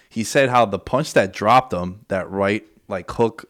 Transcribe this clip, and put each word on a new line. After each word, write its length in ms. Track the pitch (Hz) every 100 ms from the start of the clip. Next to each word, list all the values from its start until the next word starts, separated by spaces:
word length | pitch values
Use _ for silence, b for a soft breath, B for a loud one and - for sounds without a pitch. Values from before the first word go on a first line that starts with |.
| B
He 140 | 113
said 280 | 107 147 135
how 160 | 123 107
the 120 | 98
punch 360 | - 131 156
that 180 | 139 98
dropped 400 | - 104 127 -
him, 280 | 90 90 104 -
that 220 | 95 82
right, 360 | 95 98 104 - _ -
like, 240 | 98 87
hook 360 | - 113 -